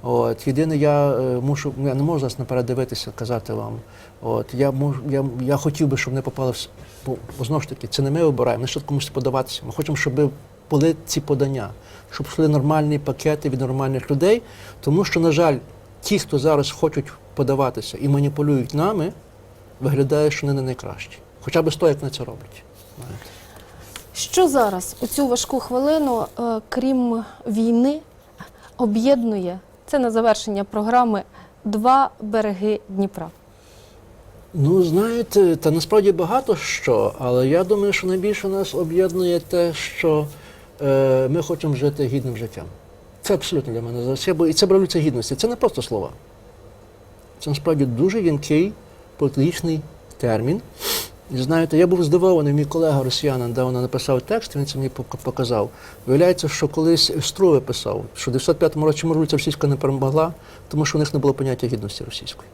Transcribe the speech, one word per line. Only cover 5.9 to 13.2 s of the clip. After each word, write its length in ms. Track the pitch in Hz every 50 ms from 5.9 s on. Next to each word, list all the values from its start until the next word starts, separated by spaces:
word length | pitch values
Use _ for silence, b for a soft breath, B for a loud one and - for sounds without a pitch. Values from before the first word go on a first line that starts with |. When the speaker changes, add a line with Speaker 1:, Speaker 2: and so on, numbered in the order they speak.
| 131
Speaker 1:
щоб 160 | 123 - 131
вони 100 | 127 135
попали 280 | 127 131 - - 135 127
в 40 | 117
с-, 120 | - - - - B B B B B -
бо, 100 | 131 131 - - - - - 127
знову 160 | 113 156 151
ж 80 | - -
таки, 180 | 131 - -
це 160 | 113 - -
не 80 | 139 135
ми 120 | 143 165
обираємо, 400 | 170 156 139 120 123 123 113 113
не 40 | 123
що 140 | 131 - 151
комусь 280 | 143 - 143 139 - -
подаватися. 540 | - 139 127 131 127 131 127 - - - -
Ми 60 | 123
хочемо, 240 | 117 - 147 - 151
щоб 340 | 143 - - 123 143 151 139 143 - - - - - - -
були 260 | 156 143 156 165 160 160 -
ці 140 | - - 160
подання, 480 | 143 - 147 127 143 135 135 131 107 98 - - B B B B B B
щоб 160 | - - 147
йшли 220 | - - - 160 156
нормальні 500 | 147 147 131 147 156 156 151 151 151 143
пакети 500 | 147 - 127 -